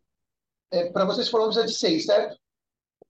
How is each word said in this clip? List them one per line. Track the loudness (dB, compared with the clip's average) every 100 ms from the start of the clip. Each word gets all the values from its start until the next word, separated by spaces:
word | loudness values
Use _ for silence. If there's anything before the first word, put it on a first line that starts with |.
| _ _ _ _ _ _ _
é, | -2 -2
pra | 0
você | 0 0
se | 0
formar | 0 2
precisa | 0 -2
de |
seis, | -2 0 0 2
certo? | 2 0 -8 _ _ _ _ _ _